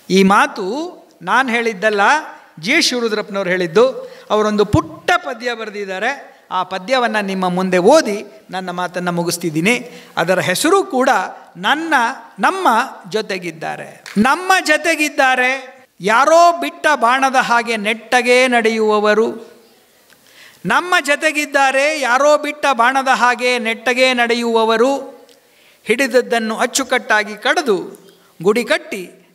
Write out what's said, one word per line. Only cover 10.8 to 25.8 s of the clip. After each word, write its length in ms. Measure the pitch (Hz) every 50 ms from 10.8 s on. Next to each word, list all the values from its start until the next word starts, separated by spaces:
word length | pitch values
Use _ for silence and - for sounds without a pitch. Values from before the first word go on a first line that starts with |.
| 370
ಕೂಡ 260 | 381 - 247 254 269 247 196 185 - - - - - _
ನನ್ನ, 380 | 170 180 214 269 302 330 330 311 262 233 233 269 - - - - -
ನಮ್ಮ 300 | 202 285 359 381 370 294 233 214 262 - - - - 180
ಜೊತೆಗಿದ್ದಾರೆ. 920 | 160 214 220 214 202 185 170 170 160 160 160 156 151 151 143 139 143 - - - - 196
ನಮ್ಮ 340 | 214 262 294 339 370 370 381 370 330
ಜೊತೆಗಿದ್ದಾರೆ 840 | - 302 302 302 349 330 302 302 294 294 285 269 262 254 254 247 254 262 269 262 - - - - _ _ _
ಯಾರೋ 600 | 165 196 220 240 277 302 320 330 339 349 349 339
ಬಿಟ್ಟ 260 | - 294 - - - 311 302
ಬಾಣದ 420 | 254 240 226 254 269 269 269 247
ಹಾಗೆ 400 | 262 220 175 233 240 226 226 233
ನೆಟ್ಟಗೆ 720 | 220 202 208 233 220 233 - - 247 240 247 247 247 254 262
ನಡೆಯುವವರು. 1120 | 247 240 220 226 226 220 214 214 214 214 208 214 208 208 226 240 226 - - - - - _ _ _ _ _ _ _ _ _ _ _ _ _ _ _ - - - - _ _
ನಮ್ಮ 280 | 175 226 285 339 359 359 349
ಜೊತೆಗಿದ್ದಾರೆ 1000 | 294 269 285 285 330 311 302 294 294 285 285 285 277 269 262 269 277 302 311 302
ಯಾರೋ 380 | 262 233 240 262 277 294 302 294
ಬಿಟ್ಟ 280 | 294 294 294 - - 285 269
ಬಾಣದ 360 | 226 226 247 262 269 262 262
ಹಾಗೆ 500 | 254 196 226 247 247 226 254 247 247 247
ನೆಟ್ಟಗೆ 560 | 220 220 226 220 - 262 247 247 254 262 254
ನಡೆಯುವವರು. 1040 | 247 240 233 240 240 233 233 226 226 226 220 226 220 233 269 277 269 254 - - - - - - _ _ _ _ _ _ _ _ _